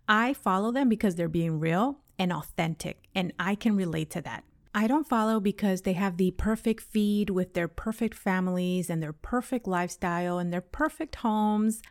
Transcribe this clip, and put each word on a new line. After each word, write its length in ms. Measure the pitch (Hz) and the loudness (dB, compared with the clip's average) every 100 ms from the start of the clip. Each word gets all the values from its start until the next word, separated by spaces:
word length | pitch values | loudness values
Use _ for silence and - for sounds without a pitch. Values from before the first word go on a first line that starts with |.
| - | 2
I 260 | 214 240 | 2 2
follow 380 | 285 - 185 220 | 0 0 0 0
them 180 | 247 262 | 2 2
because 260 | 220 208 175 | 4 2 0
they're 140 | 170 | 0
being 300 | 170 165 156 | 0 0 0
real 400 | 160 170 254 277 _ - | 0 2 0 -2 _ -4
and 140 | 185 | -2
authentic, 720 | 165 - - 165 160 - - _ 196 | -2 -6 -4 -2 -4 -8 -10 _ -4
and 180 | 185 - | -4 -2
I 160 | 180 208 | -2 0
can 200 | 226 202 | 0 0
relate 360 | 180 160 156 | 0 -2 -4
to 100 | 175 | -6
that. 220 | 147 113 - _ _ | -8 -10 -14 _ _
I 140 | 208 220 | 0 2
don't 200 | 294 294 | 2 2
follow 340 | 233 220 220 | 2 2 2
because 400 | 196 196 208 185 | 0 0 0 0
they 120 | 196 | 0
have 220 | 180 196 175 | 0 0 2
the 160 | 185 | 0
perfect 500 | 180 208 220 233 220 | 2 0 0 0 -2
feed 480 | - 214 208 208 202 | -2 0 2 2 2
with 240 | 185 185 | 0 -2
their 140 | 180 170 | -2 -4
perfect 480 | - 220 220 220 - | -4 -6 -2 -4 -2
families 760 | 196 185 185 180 180 180 170 | 0 0 0 0 0 0 -2
and 140 | 165 | -4
their 80 | 151 | -4
perfect 560 | 156 - 247 - 254 190 | -8 -4 -4 -2 -4 -2
lifestyle 680 | 180 175 - 185 170 175 175 | -2 -2 -4 -2 0 0 -2
and 160 | 175 | -2
their 80 | 175 | -4
perfect 560 | 180 - 302 - 320 - | -6 -2 -2 -2 -10 -4
homes. 640 | 226 214 214 214 220 220 - | 0 2 2 4 2 -2 -8